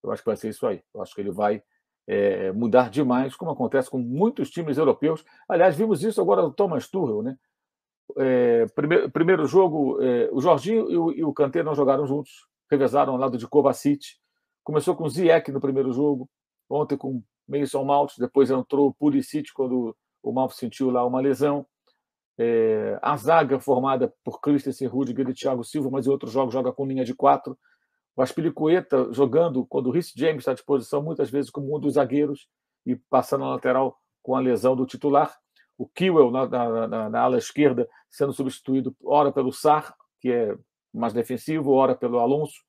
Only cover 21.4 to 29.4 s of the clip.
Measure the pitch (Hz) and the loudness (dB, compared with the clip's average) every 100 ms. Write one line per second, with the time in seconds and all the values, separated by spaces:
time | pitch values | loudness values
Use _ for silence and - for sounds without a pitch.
21.4 | 143 143 - _ _ _ _ _ _ - | 0 -2 -6 _ _ _ _ _ _ -4
22.4 | 117 117 110 107 107 101 - 143 120 165 | 0 2 2 0 -2 -4 -2 -2 4 4
23.4 | 143 135 - 127 131 131 123 _ - - | 4 0 2 0 2 0 -2 _ -14 -6
24.4 | - 143 139 127 131 123 131 120 127 131 | 0 0 0 -6 -6 -4 -4 -2 -4 -2
25.4 | 143 127 117 151 135 135 123 139 131 123 | -4 -4 -4 -4 -2 -2 0 -2 -2 -2
26.4 | 131 123 123 - 135 131 123 - 139 143 | 0 -2 -4 -4 -6 -4 -4 2 2 2
27.4 | - 131 _ _ _ _ _ - 131 - | -2 -16 _ _ _ _ _ -4 -2 0
28.4 | 160 - 151 180 180 135 123 117 135 139 | -4 0 2 2 2 0 0 0 2 2